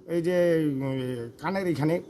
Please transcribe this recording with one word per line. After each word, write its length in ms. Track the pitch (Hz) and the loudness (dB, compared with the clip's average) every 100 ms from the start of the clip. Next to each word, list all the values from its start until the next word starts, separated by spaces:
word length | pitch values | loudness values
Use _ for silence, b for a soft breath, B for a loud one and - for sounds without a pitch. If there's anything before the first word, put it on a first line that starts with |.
| - | -6
এই 140 | 170 | -2
যে, 440 | 170 180 175 165 151 | 2 4 4 4 2
উম, 560 | 135 135 135 127 123 117 - | 0 -2 -4 -4 -6 -8 -8
কানের 260 | 156 196 185 | -4 -2 0
এখানে 340 | 135 151 175 - | 0 2 0 -2